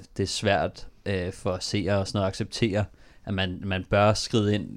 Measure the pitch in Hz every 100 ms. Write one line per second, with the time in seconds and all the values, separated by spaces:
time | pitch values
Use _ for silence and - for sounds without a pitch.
0 | - - 98 - 107 98 90 - - -
1 | 101 95 87 - 101 92 - 101 90 101
2 | 95 107 95 - 104 - 117 101 98 -
3 | - - - 95 92 92 98 95 85 101
4 | 104 104 - 117 104 104 -